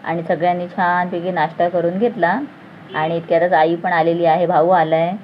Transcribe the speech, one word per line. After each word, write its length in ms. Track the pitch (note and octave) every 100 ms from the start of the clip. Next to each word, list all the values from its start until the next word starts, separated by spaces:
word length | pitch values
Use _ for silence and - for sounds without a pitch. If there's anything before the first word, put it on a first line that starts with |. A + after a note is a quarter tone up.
आणि 180 | E3 E3
सगळ्यांनी 440 | E3 E3+ F3 F3 F3
छानपैकी 640 | F#3+ F3 F3+ F3+ F3 F3
नाश्ता 380 | F3 D#3 - F3
करून 300 | F3 E3+ F#3
घेतला 420 | A#3+ A3+ E3+ G#3+ C#4+ - - - -
आणि 220 | C#3 D#3+ E3+
इतक्यातच 360 | E3+ E3+ F3
आई 220 | E3+ D#3+
पण 180 | E3+ F3+
आलेली 320 | E3+ E3 E3+
आहे, 220 | E3+ E3 E3+
भाऊ 220 | E3+ E3
आलाय. 440 | F3+ D#3 D#3+ E3+ G3+